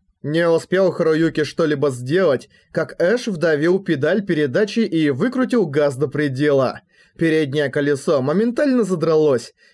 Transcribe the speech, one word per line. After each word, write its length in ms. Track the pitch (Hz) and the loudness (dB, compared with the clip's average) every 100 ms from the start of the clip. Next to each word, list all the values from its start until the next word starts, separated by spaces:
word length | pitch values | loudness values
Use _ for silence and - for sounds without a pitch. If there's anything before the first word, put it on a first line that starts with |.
| _ _ | _ _
Не 240 | 139 160 170 | -4 0 2
успел 460 | 165 - 180 185 | 0 0 0 0
Харуюки 520 | - 160 156 165 156 | 2 0 2 0 0
что-либо 440 | 147 - 160 147 147 | -4 0 0 0 -2
сделать, 640 | 123 123 175 175 123 - _ _ | -2 -2 0 2 0 -4 _ _
как 300 | - 156 - | -6 -6 -2
Эш 280 | 170 240 247 | 0 0 -2
вдавил 500 | 175 165 151 160 190 | -2 0 2 2 0
педаль 440 | 196 151 151 208 | 0 -2 0 0
передачи 580 | 202 156 143 151 214 233 | 0 0 0 0 0 0
и 280 | 214 165 151 | 0 0 0
выкрутил 580 | 127 240 247 254 247 165 | 0 -2 0 0 0 0
газ 300 | 143 147 131 | 0 0 0
до 120 | 147 | -4
предела. 760 | 143 151 127 147 139 123 - - _ _ - | -2 -4 0 2 2 0 -4 -14 _ _ -4
Переднее 480 | 165 160 151 147 139 | 0 2 0 -2 -2
колесо 540 | 151 143 139 - 147 | -2 -2 -2 0 0
моментально 600 | 131 170 233 240 294 254 | 0 0 0 0 0 0
задралось, 680 | 190 180 165 156 151 123 - _ _ | 0 0 0 2 4 2 -2 _ _